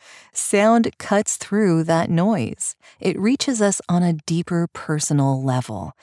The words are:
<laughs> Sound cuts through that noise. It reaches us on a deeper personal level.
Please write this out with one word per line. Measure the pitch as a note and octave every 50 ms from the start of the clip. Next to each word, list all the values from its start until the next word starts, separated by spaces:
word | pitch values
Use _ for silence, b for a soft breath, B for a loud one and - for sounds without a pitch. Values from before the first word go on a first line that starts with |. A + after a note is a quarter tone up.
| _
<laughs> | - - - - -
Sound | _ - - - - G3+ G3+ A3 A3+ A#3 A3+ - - _
cuts | - - G#3 G3+ G#3+ - -
through | - - - G3 G#3 A3 F#3+ E3+ D#3+ D#3+
that | E3 E3 E3 E3 -
noise. | E3+ E3 F3 G#3+ A3+ E3+ A2+ G2+ - - - - - b b b b b
It | - G3 F3 -
reaches | F#3+ A3 C4 - - - C4 A3 G#3
us | G3+ F#3+ - - -
on | F3 F3 F3
a | F3 E3
deeper | D3+ - - E3 E3 E3+ - F3+ E3+ E3+ E3 -
personal | - - - D#3 D3+ D3 - D3+ C#3+ C#3 C3+ C#3 C3
level. | C3 C3+ B2+ B2+ B2 - A2 F#2+ - D3+ - b